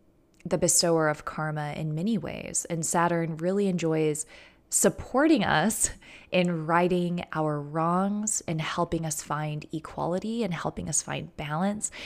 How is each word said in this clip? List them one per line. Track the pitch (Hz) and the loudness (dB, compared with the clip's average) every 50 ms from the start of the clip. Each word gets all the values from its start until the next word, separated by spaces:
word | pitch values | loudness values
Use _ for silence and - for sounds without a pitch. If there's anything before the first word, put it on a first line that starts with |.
| _ _ _ _ _ _ _ _ - | _ _ _ _ _ _ _ _ -6
the | 170 - - | -2 -2 2
bestower | 185 170 - - - 170 170 160 160 151 | 2 4 4 4 4 4 4 4 4 2
of | 151 - - | 2 0 -4
karma | - - - 156 156 151 151 151 147 - | -10 -6 -4 -4 -4 -4 -4 -4 -6 -6
in | - 156 156 151 | -4 -4 -4 -4
many | 156 175 220 233 180 | -2 -2 0 0 -2
ways, | 151 - - - - - - - - - | -2 -4 -8 -8 -8 -6 -6 -6 -4 -4
and | 170 165 - | -4 -4 -2
Saturn | - - 175 170 175 170 170 165 160 165 151 | 0 2 2 2 4 2 2 0 -2 -4 -4
really | 165 180 190 202 202 196 | -2 0 0 2 2 2
enjoys | 175 175 165 160 160 156 156 156 151 147 - - - - - - - _ _ - | 2 2 2 2 2 2 2 2 0 -2 -6 -10 -12 -20 -20 -20 -20 _ _ -4
supporting | - - - 196 160 - - - - 254 294 320 330 240 180 | 0 4 4 4 2 0 -6 -2 2 4 6 6 6 6 4
us | - - 156 151 214 214 - - - - - - - - - - - | 4 4 4 4 2 2 2 0 -2 -2 -4 -16 -20 -20 -20 -8 -2
in | - 180 180 175 175 160 156 151 | 0 2 2 2 0 0 0 2
righting | 165 170 180 180 180 180 175 175 175 175 - - | 4 4 4 4 4 2 2 2 0 -2 -4 -4
our | - 156 156 151 151 147 | -2 0 0 0 0 -2
wrongs | 143 143 151 165 160 170 175 180 196 202 208 208 214 214 - - - - | -4 -4 -2 0 2 2 2 2 2 0 0 -2 -2 -2 -2 -2 -2 -2
and | 160 160 | -2 -2
helping | 151 - - - 170 170 - 165 165 | -2 -2 0 0 0 0 0 -2 -2
us | 160 147 - - | -2 -4 -4 -4
find | - 151 147 151 151 151 151 151 - | -4 -4 -4 -2 -4 -4 -6 -8 -6
equality | - 156 - - - - 147 156 170 190 202 214 226 233 226 | -8 -8 -8 -8 -6 -4 -2 -2 0 -2 -2 -2 -2 -2 -2
and | 190 170 | -2 -2
helping | 156 - 156 - - 170 175 | -2 -4 -6 -6 -6 -6 -4
us | 151 - | -2 -2
find | - - 143 143 147 156 - - | -2 -2 -6 -8 -8 -8 -10 -10
balance. | 156 143 151 160 185 202 208 214 - - - - - | -8 -4 -2 -2 0 0 -2 -2 -6 -8 -8 -10 -12